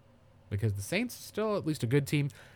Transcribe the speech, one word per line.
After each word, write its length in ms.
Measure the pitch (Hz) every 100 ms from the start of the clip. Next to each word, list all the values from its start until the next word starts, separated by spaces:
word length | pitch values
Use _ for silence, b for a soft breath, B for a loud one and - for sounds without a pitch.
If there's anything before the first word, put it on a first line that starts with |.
| - - - - -
because 240 | 104 110
the 100 | 98
Saints 360 | 98 180 240 -
are 40 |
still 340 | - - 220 202
at 100 | 151
least 160 | 151
a 40 | 117
good 200 | 143 143
team. 240 | 151 143 B B